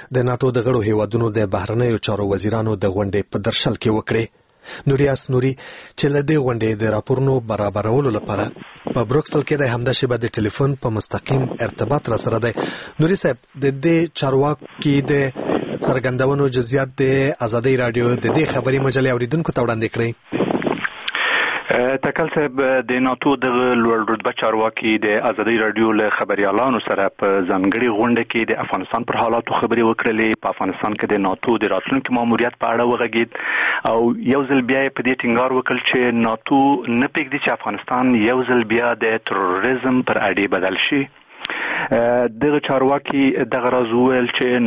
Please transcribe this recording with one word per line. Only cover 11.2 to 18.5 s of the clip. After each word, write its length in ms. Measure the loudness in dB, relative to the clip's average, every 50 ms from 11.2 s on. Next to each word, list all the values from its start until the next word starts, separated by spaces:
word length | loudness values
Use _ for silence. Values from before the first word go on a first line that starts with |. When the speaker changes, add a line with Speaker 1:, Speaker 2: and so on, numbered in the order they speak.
| -4 -2 0 0 0 -2 -4 -6 -6
Speaker 1:
ارتباط 420 | -6 -4 -4 -2 0 0 -2 0 -2
را 80 | -2
سره 220 | -2 0 -2 0 0
دی. 140 | 0 -2 -2 -2 -6 -6 -6 -10 -14 -10 -2 0
نوري 140 | 0 2 2
صاحب، 220 | 0 0 -2 -2 -2 _ _ -8 -2
د 40 | -2 -2 -2 0
دې 160 | 2 2 2 2 2 0 -2
چارواکي 840 | -2 0 2 2 2 2 2 0 -4 -8 -14 -14 -4 0 2 2 2
د 300 | 2 2 0 0 0 0 -2 -6 -4 -2 -2 -2 -2 -4 -6 -4 -2
څرګندونو 600 | 0 0 0 0 0 0 2 2 2 2 2 2 2
جزئیات 400 | 2 0 0 0 0 0 0 -2 -2 0
د 40 | 2 2 2 2 2 0 0 -2
ازادۍ 340 | -2 -2 0 0 2 2 2
راډیو 300 | 2 2 0 0 2 2 2 2
د 120 | 0 0
دې 180 | 0 2 2 0 0